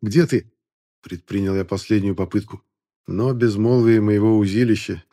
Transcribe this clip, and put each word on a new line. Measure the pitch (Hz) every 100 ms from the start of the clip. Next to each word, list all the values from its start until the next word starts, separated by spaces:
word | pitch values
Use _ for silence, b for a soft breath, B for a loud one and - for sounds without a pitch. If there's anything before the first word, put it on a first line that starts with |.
где | 107 139 165
ты?» — | 117 - _ _ _ _ _
предпринял | - 87 - 98 95 95
я |
последнюю | 90 98 - 107 98 92
попытку. | 90 107 - - _ _ _ _ -
Но | 92 127
безмолвие | 123 117 101 113 127 113 110
моего | 104 104 110 110
узилища | 98 107 120 104 - 85 -